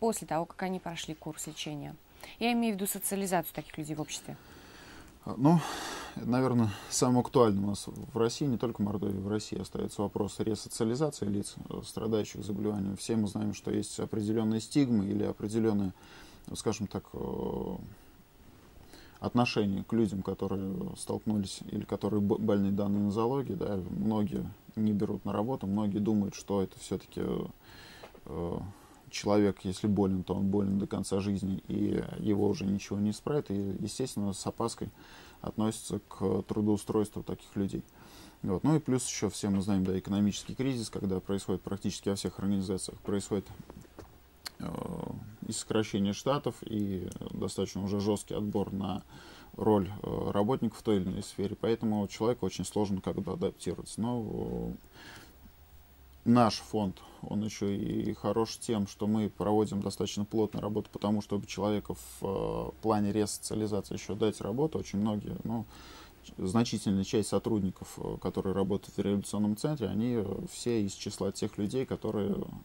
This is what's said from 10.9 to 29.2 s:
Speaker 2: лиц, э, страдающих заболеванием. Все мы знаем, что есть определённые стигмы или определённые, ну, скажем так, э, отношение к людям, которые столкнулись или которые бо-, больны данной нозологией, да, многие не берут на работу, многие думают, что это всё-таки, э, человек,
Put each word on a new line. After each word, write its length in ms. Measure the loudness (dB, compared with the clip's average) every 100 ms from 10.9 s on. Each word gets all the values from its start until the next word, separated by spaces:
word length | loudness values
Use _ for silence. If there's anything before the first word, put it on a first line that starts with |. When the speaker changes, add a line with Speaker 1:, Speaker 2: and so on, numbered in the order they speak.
| 2 0 0 -2
Speaker 2:
лиц, 280 | -2 -2 -8 -8
э, 100 | -8
страдающих 600 | -8 -4 0 0 0 -6
заболеванием. 520 | -6 -2 -2 0 -2 -4
Все 200 | 0 0
мы 120 | 0
знаем, 260 | 0 -4
что 160 | -4 -2
есть 300 | -2 -2 -4
определённые 600 | -4 -2 0 2 2 0
стигмы 460 | 0 2 4 4 4
или 180 | 2
определённые, 680 | 0 -2 -2 2 2 2 0 -4 -14 -20 -20 -18 -12
ну, 80 | -4
скажем 300 | -2 -2 -2
так, 180 | -6 -6
э, 640 | -6 -4 -2 -2 -2 -4 -6 -10 -16 -20 -20 -20 -20 -20 -20 -20 -20 -20 -20 -20 -8
отношение 640 | 0 4 4 4 2 0
к 80 | 0
людям, 300 | 2 2 2
которые 520 | -2 -2 -2 -2 -2 -4 -6 -6
столкнулись 640 | -4 -4 0 0 0 -4 -6
или 140 | -6
которые 360 | -4 -2 0 2
бо-, 180 | 4 4
больны 340 | 4 4 4
данной 280 | 2 2 2
нозологией, 560 | 2 2 2 2 -2 -2
да, 200 | -2 -2 -2
многие 600 | 0 2 2 2 0 -4 -8 -8
не 180 | 0 2
берут 320 | 2 0 -2
на 80 | -2
работу, 340 | 0 0 0 0
многие 320 | 2 2 2
думают, 360 | 4 4 2
что 280 | -2 -2 0
это 160 | 0 -4
всё-таки, 420 | -6 -6 -6 -4 -2 -2 -4 -10 -20 -20 -18 -18 -18 -16 -10
э, 320 | -4 -4 -4 -6 -12 -20 -20 -12
человек, 520 | -4